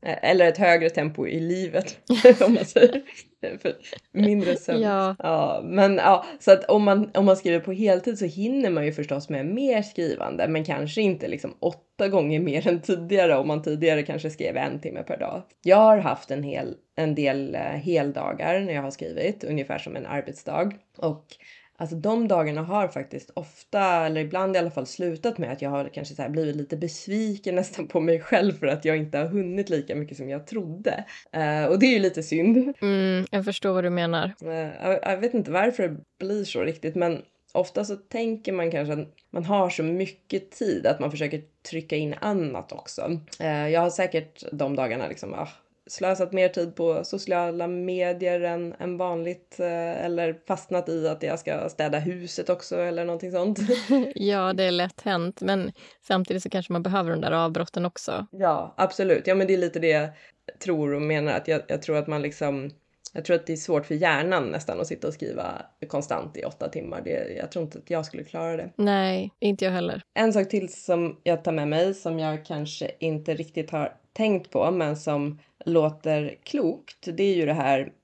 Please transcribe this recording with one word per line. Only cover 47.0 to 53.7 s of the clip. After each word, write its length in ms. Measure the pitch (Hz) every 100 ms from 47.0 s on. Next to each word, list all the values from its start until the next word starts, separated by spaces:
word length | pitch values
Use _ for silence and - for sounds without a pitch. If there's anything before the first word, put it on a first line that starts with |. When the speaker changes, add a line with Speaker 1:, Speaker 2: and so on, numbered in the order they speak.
Speaker 1:
sociala 640 | 170 196 196 175 175 170 170
medier 720 | 180 180 185 180 175 180 175
än, 340 | 175 170 175 170
än 180 | 180 175
vanligt, 600 | 180 170 165 180 _ -
eh, 440 | 175 170 170 170
eller 340 | 175 170 170 165 -
fastnat 420 | 190 - 180 175
i 200 | 165 156
att 140 | 156
jag 160 | 160 147
ska 300 | - 151 -
städa 300 | - 151 147
huset 520 | 156 180 175 - -
också 260 | 180 - 175
eller 280 | 175 170
någonting 280 | 170 170 180
sånt. 260 | 180 185 196 208